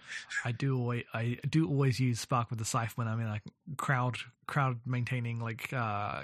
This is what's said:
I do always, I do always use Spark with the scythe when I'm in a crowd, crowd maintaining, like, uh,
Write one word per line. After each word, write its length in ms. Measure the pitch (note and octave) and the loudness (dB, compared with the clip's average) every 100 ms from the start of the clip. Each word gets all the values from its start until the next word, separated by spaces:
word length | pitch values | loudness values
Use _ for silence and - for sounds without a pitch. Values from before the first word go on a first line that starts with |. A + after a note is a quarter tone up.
| - - - - A#2+ | -4 -10 -6 -4 -2
I 80 | |
do 240 | A#2 C#3 C3 | 0 2 2
always, 260 | A#2+ A#2+ - | 2 0 -2
I 240 | A2+ A#2 A#2+ C#3+ | -2 0 0 2
do 180 | D#3 E3 | 2 4
always 320 | C#3 C3+ A#2+ | 4 4 4
use 220 | B2+ A#2 | 2 2
Spark 280 | - B2 A#2 | 0 0 0
with 100 | A2+ | -4
the 60 | A2 | -2
scythe 320 | B2 A2+ - | 0 0 -2
when 120 | A2+ | -2
I'm 100 | A2+ | 0
in 80 | A2+ | -2
a 140 | G#2+ - - - C#3 | -4 -8 -14 -10 -2
crowd, 420 | - C3 B2 A#2 - - - | 2 2 2 -2 -8 -14 -2
crowd 320 | D3+ C3 A#2+ B2 | 2 2 0 -2
maintaining, 540 | B2 A#2 B2+ A#2 A#2 | -2 0 -2 -2 -2
like, 300 | A2+ A2+ - | -4 -6 -4
uh, 500 | C3+ A2+ G2+ G#2 C3+ | -2 0 -2 -2 -4